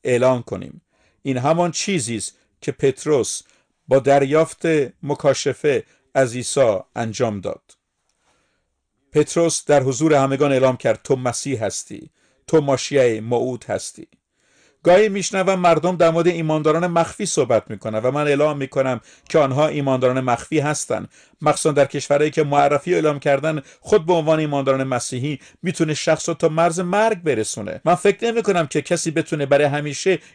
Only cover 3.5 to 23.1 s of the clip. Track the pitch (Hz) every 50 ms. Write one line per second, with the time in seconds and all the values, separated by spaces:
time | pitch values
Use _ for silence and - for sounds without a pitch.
3.5 | _ _ _ _ _ _ _ - 127 135 110 139 139 143 139 135 147 156 160 -
4.5 | - - - 165 160 151 135 - - _ - 139 147 - - 143 135 - - 139
5.5 | 123 - - - 127 110 - _ _ _ _ _ - 135 135 120 117 123 117 -
6.5 | - 139 131 113 101 92 - _ - 117 117 113 104 - 131 110 104 98 90 92
7.5 | - - _ _ _ _ _ _ _ _ _ _ _ _ _ _ _ _ _ _
8.5 | _ _ _ _ _ _ _ _ _ _ _ _ - 151 151 - - 170 170 160
9.5 | - - - - 147 143 127 135 127 110 156 160 151 139 135 135 139 135 147 139
10.5 | 135 127 131 131 127 - - 127 110 - - - 135 127 127 123 113 - - 139
11.5 | 131 110 113 98 - - - - - - - - _ _ _ _ _ _ _ -
12.5 | - 156 143 139 135 123 - - 147 135 127 120 113 107 110 113 123 117 120 127
13.5 | 123 117 - - 104 - - - - 107 - - _ _ _ _ _ _ _ _
14.5 | _ _ _ _ _ _ - 170 180 202 214 214 196 202 175 - 202 190 185 190
15.5 | 190 185 180 170 165 156 147 180 185 156 175 165 160 170 165 180 175 165 160 156
16.5 | 156 156 151 156 151 165 175 180 170 170 165 - - - 208 - - 160 131 120
17.5 | 123 110 - - 107 98 - 110 110 110 110 127 135 147 147 147 143 139 151 151
18.5 | 147 143 135 - - 139 131 131 123 113 - - - _ _ - - 160 143 135
19.5 | 127 143 151 151 147 147 139 135 131 131 127 127 127 131 127 127 120 - - -
20.5 | 160 151 139 147 151 - - - - - - - _ _ _ _ _ _ 147 151
21.5 | 143 - - 160 143 143 139 - - 143 - - 143 143 151 151 - 160 151 143
22.5 | 143 143 143 143 147 139 - 175 180 165 156 151